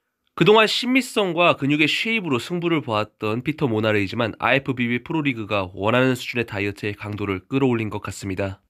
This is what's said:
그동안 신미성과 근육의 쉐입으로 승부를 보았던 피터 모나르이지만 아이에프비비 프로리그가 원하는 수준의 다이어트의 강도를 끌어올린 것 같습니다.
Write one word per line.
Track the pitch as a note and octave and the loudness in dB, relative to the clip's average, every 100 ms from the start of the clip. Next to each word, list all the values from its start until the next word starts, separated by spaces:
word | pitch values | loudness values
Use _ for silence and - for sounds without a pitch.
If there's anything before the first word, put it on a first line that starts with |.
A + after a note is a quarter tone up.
| _ _ _ - | _ _ _ 2
그동안 | F3 A3 G#3+ | 6 6 6
신미성과 | - A#3+ C4 B3+ A3+ F#3+ E3 E3+ C3+ | 0 0 0 0 -2 -2 2 2 2
근육의 | C3+ D3+ D3 | 0 2 2
쉐입으로 | - A3+ A3+ E3+ B2 | 0 -2 -2 0 -2
승부를 | - F3 E3+ D#3+ | -2 -4 0 -2
보았던 | A#2+ G#2+ G#2+ _ G#2+ A#2 | 0 -2 -2 _ -4 -2
피터 | D3+ D3 C3+ | -4 -2 0
모나르이지만 | G#2+ A2 G#2+ G2 A2+ A2 - | 2 2 2 0 -2 -2 0
아이에프비비 | A2+ C3+ C#3 A#2+ A#2 A#2+ | 2 2 0 -2 -2 -2
프로리그가 | - D#3+ C#3+ A2+ G#2 G#2 F#2+ | -2 -2 -2 -4 -2 -2 -2
원하는 | F#2+ G#2 B2 C3 | -2 2 4 4
수준의 | B2 - A#2+ A2+ | 0 -4 -4 -4
다이어트의 | G2 G2+ G2 G#2 | -4 -4 -4 -8
강도를 | G2+ G#2+ G#2 G2 F#2 - | -8 -8 -6 -4 -4 -4
끌어올린 | C3+ C3+ A#2 G#2+ | 0 2 2 -2
것 | G2+ | -6
같습니다. | - - G2 F#2+ G2 G2 _ | -10 -8 -6 -4 -4 -8 _